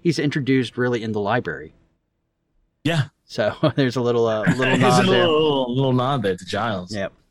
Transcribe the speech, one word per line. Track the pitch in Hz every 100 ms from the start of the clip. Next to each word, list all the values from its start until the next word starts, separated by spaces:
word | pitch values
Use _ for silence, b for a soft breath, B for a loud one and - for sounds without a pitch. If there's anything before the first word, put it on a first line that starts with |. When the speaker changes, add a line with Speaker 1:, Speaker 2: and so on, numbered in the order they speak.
Speaker 1:
He's | 175 156
introduced | 147 156 127 135 120 -
really | 123 120
in | 110
the | 107
library. | 101 120 113 80 73 _ _ _ _ _ _ _ _ _ _ _
Speaker 2:
Yeah. | - 165 123 _
Speaker 1:
So | _ - 104 -
<laughs> | 156
there's | - 131 120
a |
little, | 120 120 117
uh, | 110
little | 107 123
Speaker 2:
<laughs> |
There's | 127 127
Speaker 1:
nod | 127 123
Speaker 2:
a | -
Speaker 1:
there. | - 170
Speaker 2:
little, | 151 156 139 127 123
little | 135
nod | 127 123 139
there | 101 92
to | 90
Giles. | 101 113 98 90
Speaker 1:
Yep. | 101 95 _ _